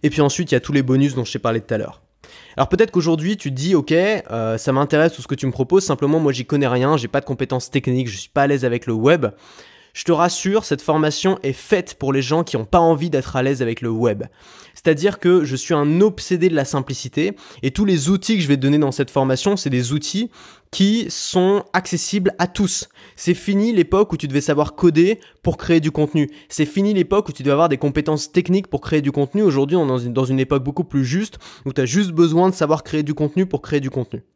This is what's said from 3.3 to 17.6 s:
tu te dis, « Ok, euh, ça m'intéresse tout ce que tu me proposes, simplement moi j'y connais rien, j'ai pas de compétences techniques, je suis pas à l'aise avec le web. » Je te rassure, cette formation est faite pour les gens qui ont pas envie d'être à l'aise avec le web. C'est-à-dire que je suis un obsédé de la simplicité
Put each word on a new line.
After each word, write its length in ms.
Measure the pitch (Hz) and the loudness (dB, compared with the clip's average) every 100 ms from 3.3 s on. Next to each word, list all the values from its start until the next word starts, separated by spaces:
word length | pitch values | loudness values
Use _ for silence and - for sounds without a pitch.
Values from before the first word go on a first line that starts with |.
| 208 | -4
tu 140 | 143 | -6
te 40 | |
dis, « 200 | 131 160 | -6 0
Ok, 180 | 175 143 | 0 2
euh, 640 | 160 196 214 - 113 110 113 | 0 2 -2 -6 -6 -4 -4
ça 160 | - | -2
m'intéresse 400 | 131 143 151 160 | 0 2 2 2
tout 100 | - | 0
ce 60 | - | -10
que 60 | |
tu 120 | 139 135 | -6 -4
me 60 | |
proposes, 320 | 123 127 190 | -4 2 2
simplement 360 | 190 139 143 160 | 2 -2 0 2
moi 120 | 151 | 0
j'y 140 | 123 127 | -2 -2
connais 220 | 147 135 | 0 0
rien, 280 | 123 131 151 | 0 2 0
j'ai 120 | 117 | 0
pas 120 | 143 | -4
de 60 | - | -4
compétences 440 | 131 131 127 - | -6 -4 -4 -4
techniques, 380 | 139 135 127 120 | -4 -2 -2 -4
je 80 | 98 | -8
suis 140 | - | -6
pas 120 | 143 | 0
à 40 | 139 | 2
l'aise 180 | 143 | 2
avec 220 | 123 120 123 | 0 -2 -2
le 60 | |
web. » 340 | 113 123 170 117 - - - - - _ | 0 4 4 0 -6 -20 -20 -20 -20 _
Je 100 | - | -8
te 80 | - | 0
rassure, 540 | 156 175 - 185 208 | 2 2 0 -2 -2
cette 180 | - 139 | -2 -4
formation 560 | - 156 156 147 190 190 | 0 0 0 0 -2 -2
est 80 | 135 | -4
faite 420 | 131 - 196 180 | -6 -2 -2 -2
pour 180 | - 139 | -6 -2
les 80 | 135 | -2
gens 220 | 127 160 | 0 -2
qui 140 | 165 123 | -2 -6
ont 80 | |
pas 160 | 107 175 | 2 4
envie 300 | 165 156 170 | 4 2 0
d'être 260 | 147 - 135 | -2 -2 -2
à 80 | |
l'aise 180 | 131 135 | -2 -2
avec 180 | 120 117 | -2 -4
le 100 | 120 | -4
web. 340 | 113 120 104 117 _ - - - | 0 0 0 -8 _ -20 -20 -20
C'est-à-dire 460 | - 170 151 190 196 | -2 0 2 0 0
que 240 | 175 180 | 4 4
je 100 | 147 | 2
suis 180 | 131 - | -6 -2
un 280 | 160 147 165 | 0 2 4
obsédé 480 | 208 196 - 180 180 | 2 2 -4 0 2
de 80 | 160 | 2
la 80 | |
simplicité 720 | 131 147 127 131 127 - 180 202 - - | 0 -4 -4 -10 -6 -4 -4 -4 -20 -6